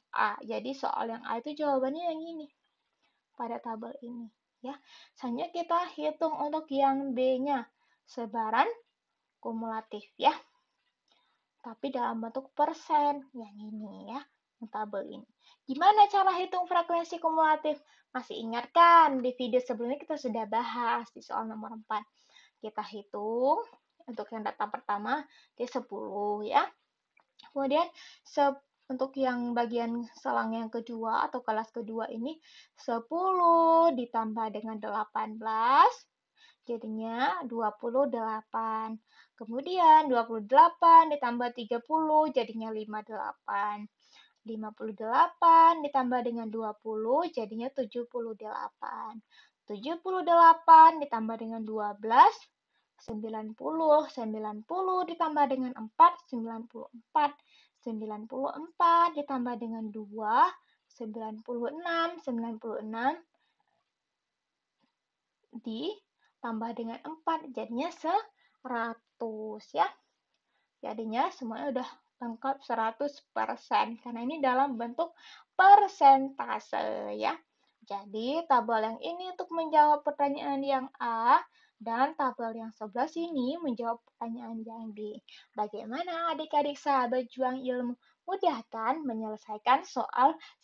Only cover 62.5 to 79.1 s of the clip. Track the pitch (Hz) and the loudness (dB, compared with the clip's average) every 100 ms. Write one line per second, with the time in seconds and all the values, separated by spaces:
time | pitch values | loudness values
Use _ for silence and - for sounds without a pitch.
62.5 | 220 226 214 214 226 254 339 _ _ _ | -10 -10 -10 -8 -4 -4 -4 _ _ _
63.5 | _ _ _ _ _ _ _ _ _ _ | _ _ _ _ _ _ _ _ _ _
64.5 | _ _ _ _ _ _ _ _ _ _ | _ _ _ _ _ _ _ _ _ _
65.5 | 233 226 220 311 427 _ _ _ _ 240 | -16 -12 -8 -8 -10 _ _ _ _ -8
66.5 | 220 233 226 226 240 294 320 - 320 294 | -6 -6 -8 -10 -10 -14 -10 -4 -4 -6
67.5 | 240 214 233 330 - 311 392 440 _ _ | -10 -8 -6 -6 -6 -2 -2 -4 _ _
68.5 | _ - 233 226 226 _ - 226 220 220 | _ -8 -6 -6 -10 _ -12 -10 -8 -12
69.5 | 214 - 285 381 - _ _ _ _ _ | -14 -6 -2 -2 -4 _ _ _ _ _
70.5 | _ _ _ - 214 220 226 339 - 226 | _ _ _ -12 -8 -4 -2 -2 -4 -10
71.5 | 226 277 254 - - _ - 240 226 269 | -6 -4 -4 -6 -14 _ -12 -10 -6 -6
72.5 | 277 - 226 220 226 294 285 _ 226 220 | -6 -4 -2 -2 -2 -6 -8 _ -6 -4
73.5 | 233 - 214 220 233 240 233 247 320 269 | -6 -2 0 0 -6 -12 -8 -8 -2 0
74.5 | 247 277 233 233 247 330 - - - _ | 2 0 -2 -6 -4 -6 -8 -20 -20 _
75.5 | - 381 415 392 - 277 269 269 - 233 | 6 10 10 8 6 8 8 4 -6 -6
76.5 | 220 - - - - 104 107 110 330 _ | -6 -6 -4 -4 -6 -8 -4 -4 -4 _
77.5 | _ _ _ - 202 208 214 233 311 330 | _ _ _ -12 -12 -10 -8 -4 -4 0
78.5 | 247 220 220 220 226 - | 0 2 -2 -2 -6 -10